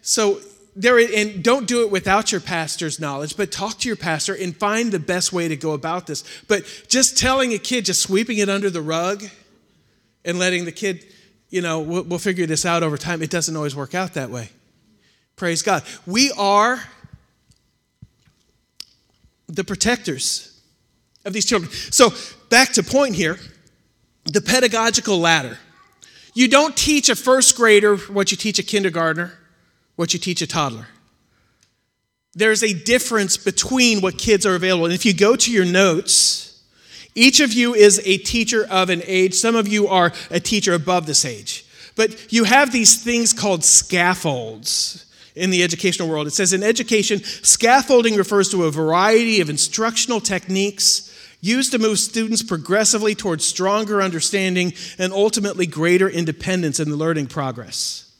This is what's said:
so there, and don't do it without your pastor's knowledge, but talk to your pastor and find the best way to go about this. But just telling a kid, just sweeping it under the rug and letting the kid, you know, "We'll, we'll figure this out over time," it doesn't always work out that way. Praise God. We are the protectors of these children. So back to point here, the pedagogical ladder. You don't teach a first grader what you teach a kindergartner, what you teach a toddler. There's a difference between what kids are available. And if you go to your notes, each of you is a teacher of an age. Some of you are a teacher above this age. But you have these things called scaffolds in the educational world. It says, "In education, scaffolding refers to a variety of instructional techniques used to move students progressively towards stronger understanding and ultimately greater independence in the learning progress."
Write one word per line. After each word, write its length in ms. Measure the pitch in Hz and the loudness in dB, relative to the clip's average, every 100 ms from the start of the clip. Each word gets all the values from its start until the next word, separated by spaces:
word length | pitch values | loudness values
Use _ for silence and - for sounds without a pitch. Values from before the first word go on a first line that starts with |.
so 380 | - - 208 202 - - _ 202 | -2 0 0 -2 -8 -20 _ -2
there, 220 | 226 247 | 4 4
and 460 | 233 214 214 202 | 4 2 -2 -2
don't 240 | 196 269 220 | 0 0 0
do 140 | 240 | -2
it 100 | 226 | 0
without 400 | 190 196 202 214 | -2 2 0 0
your 80 | 190 | -4
pastor's 600 | - 170 156 - 160 147 | -4 -6 -6 -6 -8 -6
knowledge, 360 | 151 139 151 - | -8 -6 -8 -6
but 160 | 196 | -6
talk 280 | - 202 226 | -4 -8 -6
to 100 | 254 | -6
your 80 | 214 | -4
pastor 360 | 175 156 - | -4 -4 -4
and 220 | 190 185 151 | -6 -8 -4
find 360 | 208 220 233 | -2 -2 -2
the 80 | 190 | -4
best 340 | 147 180 175 | -4 -4 -2
way 160 | 185 170 | -4 -4
to 80 | 151 | -4
go 160 | 160 | -4
about 340 | 151 160 180 175 | -6 -6 -8 -8
this. 160 | 147 - - - | -12 -12 -20 -4
But 160 | 208 - - _ | -4 -4 -20 _
just 300 | 254 262 - | 2 2 2
telling 360 | 254 262 254 | 0 0 0
a 40 | 214 | -2
kid, 280 | - 247 190 | -4 -4 -2
just 160 | 180 | -4
sweeping 360 | - 190 220 208 | 0 0 0 -2
it 100 | 202 | -2
under 220 | 196 202 | 0 -2
the 120 | 170 | -4
rug 420 | 151 160 175 202 202 - _ _ _ _ _ _ _ _ | -4 -2 -2 -4 -10 -20 _ _ _ _ _ _ _ _
and 160 | - 175 | -8 -2
letting 240 | 180 180 | 0 -2
the 80 | 170 | -6
kid, 340 | 160 202 175 - _ _ _ _ | -6 -6 -6 -12 _ _ _ _
you 120 | 185 | -4
know, 200 | 170 160 | -4 -4
"We'll, 220 | 156 - | -4 -6
we'll 160 | - 180 | -4 -4
figure 260 | 208 185 165 | -4 -4 -2
this 200 | 156 180 | -2 0
out 160 | 170 | 0
over 160 | 165 147 | -2 -4
time," 240 | 165 170 | -6 -6
it 80 | 156 | -4
doesn't 260 | 175 160 160 | -4 -4 -6
always 200 | 147 139 | -6 -8
work 180 | 135 | -8
out 200 | 180 185 | -6 -6
that 160 | 165 123 | -8 -8
way. 200 | 120 110 _ _ _ _ _ _ _ _ _ | -10 -14 _ _ _ _ _ _ _ _ _
Praise 260 | 175 165 | -4 -2
God. 220 | 214 175 - - - | -2 -2 -4 -18 -6
We 260 | 202 277 - | 0 0 0
are 440 | 196 202 220 247 - - - - _ _ _ _ _ _ _ _ - _ _ _ _ _ _ _ - _ _ _ _ _ - | 2 2 2 -2 -10 -20 -20 -20 _ _ _ _ _ _ _ _ -20 _ _ _ _ _ _ _ -20 _ _ _ _ _ -12
the 180 | 170 185 | -10 -8
protectors 960 | 190 214 240 - 131 - - - _ _ _ _ _ _ _ 202 | -2 -2 0 -4 -6 -6 -6 -10 _ _ _ _ _ _ _ -8
of 80 | |
these 120 | 202 - | -4 0
children. 240 | 214 165 | -2 -4
So 380 | - - - 233 - - - _ | -12 -4 4 4 4 -16 -20 _
back 220 | 233 262 | 2 4
to 100 | - | 0
point 320 | 170 262 277 185 | 0 2 2 0
here, 220 | 160 98 - _ _ _ _ _ _ _ | -2 -4 -14 _ _ _ _ _ _ _
the 160 | - 165 | -4 -2
pedagogical 800 | 208 254 247 226 226 - - 185 | 0 2 2 2 0 0 0 0
ladder. 380 | 165 165 127 - - _ _ _ - - - | 2 2 0 -12 -20 _ _ _ -20 -20 -12
You 140 | 226 247 | 2 4
don't 300 | 269 302 - | 6 4 0
teach 320 | - 294 - | 0 2 2
a 60 | - | 0
first 400 | - 262 247 - | 2 4 4 4
grader 400 | 226 208 208 202 | 6 6 4 0
what 340 | - 202 196 | -2 -2 -2
you 60 | 190 | -2
teach 200 | 220 196 | -2 -2
a 40 | |
kindergartner, 680 | 190 208 190 165 165 160 175 - _ _ _ _ _ - | -2 -2 0 0 -2 -2 -6 -12 _ _ _ _ _ -6
what 160 | 165 | -4
you 60 | 175 | -4
teach 220 | 190 170 | -4 -4
a 60 | 160 | -4
toddler. 400 | 170 143 113 110 _ _ _ _ _ _ _ _ _ _ _ _ _ _ | -2 -4 -6 -18 _ _ _ _ _ _ _ _ _ _ _ _ _ _
There's 300 | 165 220 214 | 0 2 2
a 100 | 220 | 0
difference 640 | 180 202 247 - 226 190 - | -2 0 0 2 -2 0 0
between 640 | 202 - - 254 240 214 | -2 -2 -2 2 4 4
what 180 | 190 - | 0 -2
kids 280 | - 202 208 | 0 2 2
are 100 | 180 | 0
available. 300 | 185 180 170 | 0 0 0
And 80 | |
if 120 | 180 226 | 0 0
you 80 | |
go 220 | 175 202 254 | 4 4 4
to 160 | - | 2
your 140 | 226 180 | 2 2
notes, 1000 | 180 196 165 - - - - - _ _ _ _ - - | 4 4 2 0 2 2 0 -10 _ _ _ _ -20 -14
each 280 | - 247 - | 4 6 6
of 100 | 277 | 2
you 240 | 220 240 226 | 2 2 8
is 260 | 208 196 190 | 8 8 2
a 120 | 190 | 0
teacher 460 | 196 233 226 233 208 | 0 -2 0 -2 0
of 200 | 190 185 | 0 0
an 120 | 170 175 | -2 0
age. 280 | 185 185 | 2 2
Some 240 | 185 226 233 | 2 0 0
of 100 | 202 | 0
you 220 | 214 202 | 0 2
are 240 | 185 170 - - | 4 2 0 -6
a 100 | 170 | -6
teacher 340 | - 214 190 | -2 0 0
above 320 | 175 151 180 156 | 0 0 -2 0
this 180 | 143 139 | -2 -2
age. 400 | 107 101 - - - - - | -8 -12 -14 -16 -20 -12 -2
But 340 | 220 220 - | -2 -4 -2
you 140 | 226 208 | 0 4
have 260 | 262 285 | 4 4
these 320 | 247 220 - | 2 2 2
things 300 | 233 240 226 | 0 0 0
called 320 | - 208 175 - | 0 0 0 2
scaffolds 1400 | - - 180 175 180 165 131 110 110 113 - - - - _ - - | 2 2 2 2 2 -2 -4 -8 -10 -6 -4 -4 -8 -20 _ -20 -4
in 140 | 185 | 0
the 140 | 180 | 2
educational 440 | 175 165 185 170 165 | 0 0 -2 -2 -4
world. 200 | 156 151 | -4 -4
It 60 | |
says, 200 | 214 185 | -2 0
"In 100 | 190 | 2
education, 580 | 208 233 - 220 196 208 | 0 0 0 0 2 -2
scaffolding 920 | - - - - 233 262 262 254 226 208 | -4 -2 2 4 6 4 6 4 4 2
refers 320 | 190 202 190 | 2 2 2
to 140 | 190 | 2
a 80 | 165 | 0
variety 680 | 151 156 170 202 226 233 220 | 0 0 2 4 4 4 0
of 80 | 156 | 0
instructional 720 | 147 - - 226 226 - 226 | -2 -2 -2 -2 -2 -2 -2
techniques 880 | - 185 185 190 202 196 - - - - - _ | -2 -4 -2 -2 -2 0 0 0 -4 -20 -20 _
used 280 | 175 247 262 | -2 0 0
to 80 | 254 | 0
move 180 | 220 208 | 0 0
students 460 | - 226 220 226 | -2 -4 -2 -4
progressively 720 | 226 - 151 196 214 220 214 208 | -4 -8 -2 0 2 2 0 -2
towards 280 | 190 160 | -4 -2
stronger 560 | - - 185 208 214 208 | -4 -2 0 0 0 0
understanding 720 | 190 165 - 202 190 180 180 180 - - | 0 -2 -2 -2 0 0 -2 -4 -16 -6
and 120 | 185 | -4
ultimately 540 | 190 214 214 202 175 170 | 0 0 0 -4 -2 -4
greater 420 | 156 165 180 190 | 0 2 4 2
independence 720 | 170 160 156 - 185 165 135 | 0 -4 -4 -4 -2 -2 -2
in 100 | 151 | -4
the 80 | 147 | -2
learning 300 | 160 160 131 | -2 -2 -4
progress." 840 | - 135 120 110 - - - - _ | -6 -6 -8 -12 -8 -8 -10 -18 _